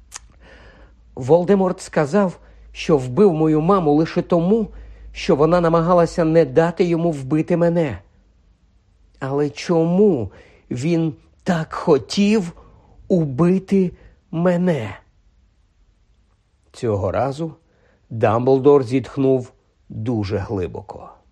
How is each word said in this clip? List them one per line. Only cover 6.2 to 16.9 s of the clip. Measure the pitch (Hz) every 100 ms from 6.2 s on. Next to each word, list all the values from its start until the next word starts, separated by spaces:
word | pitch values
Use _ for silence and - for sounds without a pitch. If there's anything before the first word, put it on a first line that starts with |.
не | 160 165
дати | 143 139 170 170
йому | 180 165 170
вбити | 143 131 156 160 170
мене. | 170 170 151 92 - _ _ _ _ _ _ _ _ _ _ -
Але | 135 139 147
чому | 143 - 165 165 180 214 143 98 - - _ -
він | 127 156 165 160 - _ _
так | - 170 160
хотів | - - 139 - - 202 220 170 - - - _ - -
убити | 185 147 131 175 190 190 196 180 - - _ _
мене?" | 160 180 175 180 143 104 - _ _ _ _ _ _ _ _ _ _ _ _ _ _ _ _ _
Цього | - 120